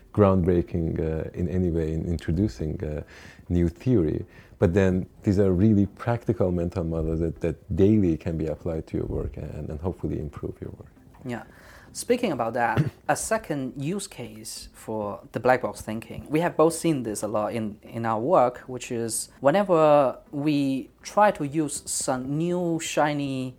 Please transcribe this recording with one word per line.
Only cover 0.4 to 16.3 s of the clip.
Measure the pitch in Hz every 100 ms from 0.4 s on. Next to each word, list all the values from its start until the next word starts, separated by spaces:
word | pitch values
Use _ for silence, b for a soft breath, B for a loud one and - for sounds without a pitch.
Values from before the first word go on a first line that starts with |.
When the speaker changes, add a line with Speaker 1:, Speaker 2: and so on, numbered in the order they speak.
| 85 87 82 87 82 82
Speaker 1:
uh, | 80 80 -
in | - 85
any | 92 90
way | 82 78
in | 80 -
introducing, | 85 - 82 104 - 78 78
uh, | 78 73 - B B B -
new | 87 85
theory, | - 127 113 78 82 - B B B
but | 98 95
then | 95 92 - -
these | - 98
are | 98
really | 90 110 101 98
practical | - - 117 - 107 95
mental | 90 85 95
models | 82 82 80 80
that, | 82 -
that | 85 76 - 85
daily | 98 107 92 78
can | - 80
be | 78
applied | 73 90 80 -
to | 85
your | 76
work | 71 76 -
and, | 76 76 76
and | 78
hopefully | 90 - 78 78
improve | 76 - - -
your | -
work. | - - - - - 127
Speaker 2:
Yeah. | 120 - B B B B
Speaking | - - 247 220
about | 127 113
that, | 123 117 113 156 -
<coughs> | -
a | 143
second | - 220 - 147 131 139
use | 139 202 -
case | - 113 110 - - -
for | - - 110 104 101 -
the | 120
black | 123 127
box | 104 -
thinking, | - 110 - -
we | -